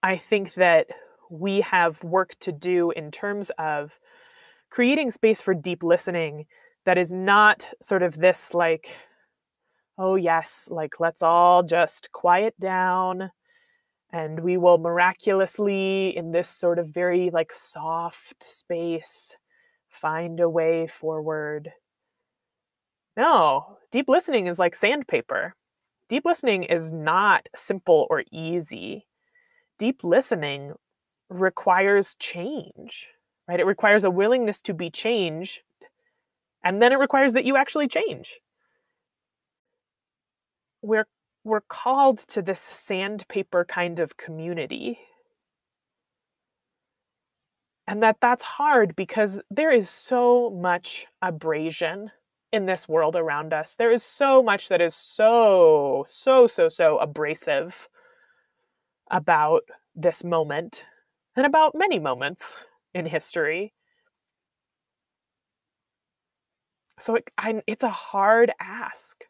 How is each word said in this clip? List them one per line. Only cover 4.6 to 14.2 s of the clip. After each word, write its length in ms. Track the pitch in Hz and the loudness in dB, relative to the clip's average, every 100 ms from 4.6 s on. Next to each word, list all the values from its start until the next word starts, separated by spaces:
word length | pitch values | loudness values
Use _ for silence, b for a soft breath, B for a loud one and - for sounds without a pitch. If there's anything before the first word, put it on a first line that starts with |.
| b | b
creating 420 | - 240 294 277 | 0 2 2 -2
space 300 | - 220 214 | 0 2 2
for 120 | - | 0
deep 300 | 180 165 170 | -2 -2 -6
listening 640 | 170 170 - 175 160 151 156 b b b - | 0 0 0 -4 -6 -8 -18 b b b 0
that 120 | 185 | 0
is 140 | 175 | 0
not 560 | 185 190 202 214 208 - - | -2 2 6 6 4 -6 -10
sort 220 | - 190 | -2 0
of 140 | 175 156 | 0 2
this, 340 | 180 175 - | 2 2 -2
like, 360 | 180 165 165 - - b b b b _ _ _ _ _ - | -2 0 -2 -6 -20 b b b b _ _ _ _ _ -4
"Oh 180 | 190 190 | 0 0
yes, 520 | 175 165 160 - - | 2 0 0 -4 -4
like, 280 | 165 151 - | -6 -8 -2
let's 220 | 165 160 | -4 0
all 400 | 165 170 175 180 | 2 6 6 6
just 500 | 175 165 165 - - | 4 2 0 -2 -8
quiet 460 | - 180 180 220 - | -4 2 2 2 -4
down 720 | 190 185 185 185 185 185 190 _ _ _ _ _ _ _ _ | -4 -2 0 0 -2 -4 -8 _ _ _ _ _ _ _ _
and 300 | 165 | -10